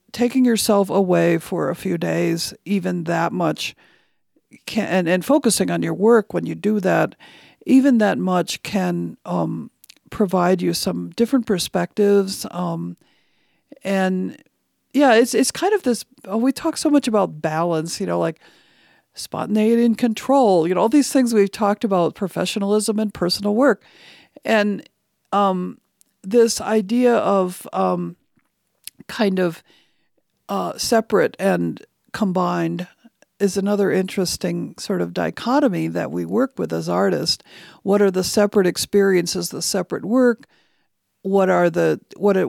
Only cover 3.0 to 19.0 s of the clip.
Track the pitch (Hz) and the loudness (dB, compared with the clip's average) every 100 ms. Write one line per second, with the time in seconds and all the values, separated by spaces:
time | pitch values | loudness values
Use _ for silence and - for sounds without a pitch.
3 | 165 170 165 180 165 156 - - _ _ | -2 -2 -2 -2 -2 -4 -8 -14 _ _
4 | _ _ _ _ _ - - 226 196 185 | _ _ _ _ _ -20 -8 -6 -2 -2
5 | 170 180 - 294 247 - 180 170 165 165 | 0 0 2 2 2 0 0 -2 -4 0
6 | 214 233 208 175 165 165 202 214 180 165 | 4 4 2 -4 -4 -4 -2 0 0 0
7 | 175 - - - - _ - 262 277 233 | 0 -6 -20 -20 -20 _ 2 4 6 4
8 | 208 175 185 180 - - - 196 180 175 | 2 0 0 0 -2 -6 -6 -2 -2 -2
9 | 170 - - 180 - 160 151 _ - _ | -6 -10 -6 -4 -4 -6 -10 _ -20 _
10 | _ - 196 185 175 185 175 170 - 175 | _ -4 0 2 2 2 0 -2 -4 -6
11 | 175 165 233 269 220 180 - 190 175 - | -6 -2 0 0 0 -4 -2 -4 -4 0
12 | 202 202 190 196 - 175 180 165 175 175 | 2 2 2 -6 -10 -6 -6 -6 -8 -12
13 | _ _ _ _ _ _ _ - 190 196 | _ _ _ _ _ _ _ -12 -4 0
14 | 190 190 185 - _ _ _ _ _ 269 | 0 -2 -6 -10 _ _ _ _ _ 2
15 | 277 220 240 - 262 - 370 415 254 226 | 6 6 4 2 0 0 0 0 0 -2
16 | - _ 196 214 254 - 330 - 311 294 | -6 _ -6 -2 0 0 -4 -2 2 2
17 | 254 214 180 156 160 156 175 160 165 - | 4 0 0 -2 -4 -2 0 -2 -4 -6
18 | 185 175 170 165 _ _ _ _ _ _ | -4 -2 -2 -4 _ _ _ _ _ _